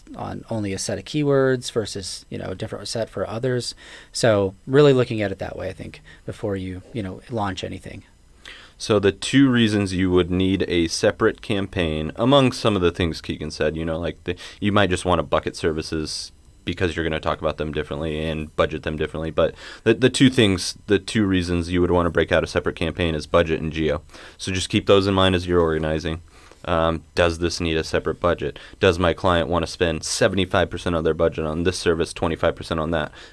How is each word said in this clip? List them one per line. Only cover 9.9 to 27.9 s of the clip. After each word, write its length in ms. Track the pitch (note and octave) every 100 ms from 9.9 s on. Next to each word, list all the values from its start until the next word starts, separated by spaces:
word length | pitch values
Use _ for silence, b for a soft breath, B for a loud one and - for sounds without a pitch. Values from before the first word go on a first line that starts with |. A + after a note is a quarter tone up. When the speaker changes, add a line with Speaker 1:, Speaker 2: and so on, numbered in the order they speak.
Speaker 2:
you 180 | F2+ F#2
would 200 | F2+ E2+
need 340 | F2+ F#2 F#2+ -
a 220 | F2 E2
separate 540 | - G#2+ - A2 -
campaign, 720 | - G2+ G2 G2 E2 D#2 D#2 -
among 360 | B2 C#3+ C3
some 240 | B2+ A#2 G2+
of 40 |
the 80 | F2
things 300 | - E2+ D2+
Keegan 300 | - D2 D#2
said, 260 | - D#2 D#2+
you 80 |
know, 140 | E2 D#2+
like, 240 | E2 -
the, 120 | - F2 B B
you 140 | G2+
might 160 | G#2 F#2+
just 160 | F2+
wanna 180 | F2+ E2+
bucket 320 | C#2+ D#2 -
services 800 | - F2 D#2 - D#2+ D2+ - - - - -
because 320 | - F2 F#2 D#2
you're 80 |
gonna 160 | D#2+ D#2
talk 200 | D#2+ D2+
about 180 | D#2+ D2
them 140 | D#2
differently 440 | D2+ D2 D2 D#2+ D2+
and 320 | D#2+ D#2 D#2 -
budget 260 | D#2+ D#2
them 140 | E2 D#2
differently. 340 | D2+ D#2+ D#2+
But 240 | D#2 D#2+ B B B
the, 80 | A2+
the 160 | A2+ B2+
two 220 | - C3
things, 480 | B2+ G#2 F#2 - - -
the 120 | G2
two 280 | - A2+ G2
reasons 440 | F#2 F2 F2 E2+
you 120 | F2
would 80 | F2
wanna 180 | F2 E2+
break 240 | E2 D#2+
out 100 | E2+
a 40 | E2
separate 280 | F2+ F2
campaign 400 | - E2 D#2 E2+
is 120 | D#2 -
budget 340 | F2 D#2+ D#2+
and 100 | D#2
geo. 300 | D#2 D#2 D2 - B B -
So 120 | -
just 200 | F#2 -
keep 160 | G#2+ -
those 200 | G2+ G2
in 60 |
mind 220 | F#2+ F#2+
as 120 | F#2 F2+
you're 140 | F2
organizing. 640 | E2 D#2 D#2 D#2+ D#2+ D#2+ b b b b
Um, 380 | - E2+ E2 D#2+ -
does 240 | - E2+ E2
this 220 | E2+ -
need 160 | E2+ D#2+
a 80 |
separate 340 | D#2